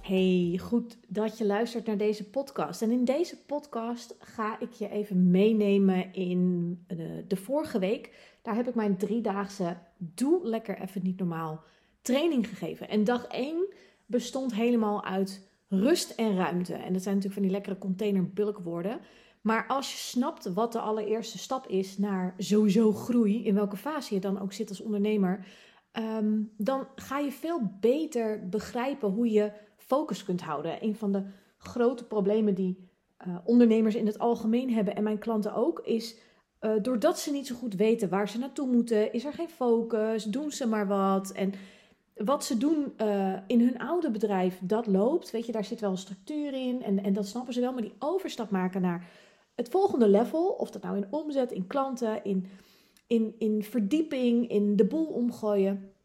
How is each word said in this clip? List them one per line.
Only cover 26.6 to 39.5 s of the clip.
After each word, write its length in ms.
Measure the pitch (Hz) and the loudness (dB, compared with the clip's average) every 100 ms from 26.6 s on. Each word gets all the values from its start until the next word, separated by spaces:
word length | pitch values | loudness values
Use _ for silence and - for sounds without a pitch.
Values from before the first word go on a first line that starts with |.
| 196 180 - - | -2 -2 -6 -14
ga 240 | - 269 | -8 -4
je 120 | 285 | -4
veel 300 | - 330 339 208 - | -6 -6 -2 -4 0
beter 680 | 226 285 311 240 220 214 180 | 2 2 0 -2 -2 -4 -4
begrijpen 600 | 208 - 247 262 285 208 | -6 -4 -6 -4 -2 -2
hoe 220 | 196 240 | 2 4
je 200 | 214 208 208 - _ - | 4 2 -4 -20 _ 0
focus 320 | 262 311 185 | 0 2 -4
kunt 180 | - 180 | -2 -4
houden. 420 | 175 143 160 147 | -2 -4 -4 -4
Een 120 | 220 208 | -4 -2
van 160 | 208 | 0
de 120 | 196 196 - _ _ | -2 -2 -12 _ _
grote 480 | - 254 240 262 - | -10 0 0 0 -4
problemen 480 | 214 196 214 214 190 | 0 2 2 2 2
die, 340 | 185 185 - _ _ _ | 0 -4 -10 _ _ _
eh, 180 | 180 180 | -10 -8
ondernemers 520 | 180 240 240 220 220 214 | 4 8 8 8 4 2
in 100 | 208 | 0
het 140 | 208 | 0
algemeen 540 | 233 233 220 233 262 | 0 0 0 0 0
hebben 220 | 226 202 202 | 0 0 0
en 80 | |
mijn 140 | 208 214 | -2 -2
klanten 360 | 233 220 208 | -2 -2 -2
ook, 260 | - 269 339 | 0 0 -2
is, 380 | - 226 226 - _ _ _ _ | -2 -2 -2 -14 _ _ _ _
eh, 140 | 220 220 | -2 0
doordat 380 | 214 254 294 - | 0 2 2 0
ze 120 | - | -4
niet 160 | 285 269 | -6 -6
zo 80 | 240 | -8
goed 200 | 254 190 | -8 0
weten 340 | 220 226 196 | 2 2 2
waar 200 | 185 202 | 0 -2
ze 80 | 233 | -4
naartoe 300 | 262 - 269 | -6 -4 2
moeten, 460 | 240 233 220 214 | 2 4 2 2
is 120 | 240 269 | -2 -6
er 80 | |
geen 160 | 285 | -8
focus, 760 | 330 | -10